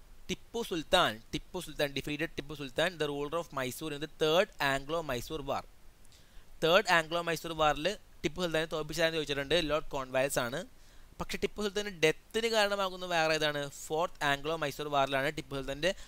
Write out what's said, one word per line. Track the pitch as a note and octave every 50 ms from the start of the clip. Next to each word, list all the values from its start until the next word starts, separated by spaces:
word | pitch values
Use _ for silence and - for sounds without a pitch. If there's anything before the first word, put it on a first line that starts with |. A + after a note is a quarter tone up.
| - - - - - -
Tipu | F3+ - - - - A3+ A3+ -
Sultan. | F#3+ E3 D3 - - F#3 E3 C3 G#2+ A2+ - -
Tipu | - D3+ - - - F#3 E3
Sultan | - C#3+ - D3+ C#3+ C#3
defeated | C#3 - D#3 D3 C#3+ D#3+ D#3+ -
Tipu | - C#3+ C#3+ D#3 C#3
Sultan, | D3 C3 - - D#3+ F3+ F#3 D#3
the | D3+ D3
ruler | C#3+ C#3+ C#3+ D3 D#3 E3+
of | E3 - - C#3
Mysore | C3 B2+ A#2+ - D#3+ D#3 D3
in | C#3+ D3
the | D#3 - -
Third | D#3+ D#3 D#3 F3 G#3 G#3 - - D3 C#3 C3+
Anglo-Mysore | C#3 C#3 C#3 D#3 E3+ D#3+ D3 B2+ A#2+ A#2 - D#3+ D#3 C3+ C#3
War. | B2+ G2+ - - - - - - - - - - - - - - - - - - - -
Third | - D#3+ E3+ G3+ A3 - F3+
ആംഗ്ലോ | E3 D#3+ D#3 D#3+ E3+ E3+
മൈസൂർ | E3+ E3 D#3+ - E3 E3 D#3
വാറിൽ | D#3 D3+ D3 C#3+ D3+ F3+ G#3 - - - - -
Tipu | - E3+ D3 F3+
Sultani | F#3 E3+ D#3+ D#3+ D#3+ E3
തോൽപ്പിച്ചതാരെന്ന് | F3 D#3 D#3 D3+ D#3+ D#3 E3 D#3+ D#3+ E3
ചോദിച്ചിട്ടുണ്ട്. | D3+ C3+ D3 C3+ C#3+ C3+ D3 F3 E3 D3
Lord | D3 D#3 D#3 - -
Cornwallis | C#3+ C3 B2+ B2+ C3 C3 C#3+ - D3+ B2+
ആണ്. | A#2 B2 D#3 F#3+ - - - - - - - - - - -
പക്ഷേ | F3 - - -
ടിപ്പു | - G3+ - - G#3
സുൽത്താൻ്റെ | G#3 F#3 G#3 G#3 G#3 G3 E3
ഡെത്തിന് | D3+ D#3 D#3 - - - - A3 A3+ A#3 A3
കാരണമാകുന്ന | A3 G#3 G3+ G3+ G3+ G3 F#3+ F#3 F#3 F3+ F3+
വേറെ | F3 E3 D#3+ D#3+ D#3+ D#3
ഏതാണ്? | D3+ D3+ D3 D3 C#3+ C#3 - - -
Fourth | - D#3 D#3 F3 F#3 - - D3+ D3
ആംഗ്ലോ | C#3 C#3 C#3 D3+ E3 E3
മൈസൂർ | D3+ C#3+ - - D3+ D3 D3
വാറിലാണ് | C#3 C#3 C#3 C#3 C3+ C3+ D3+ D#3
ടിപ്പു | D#3 D#3 - C#3
സുൽത്താൻ്റെ | C#3 C3+ C3 C#3 C#3+ D3 F3 F#3+ - -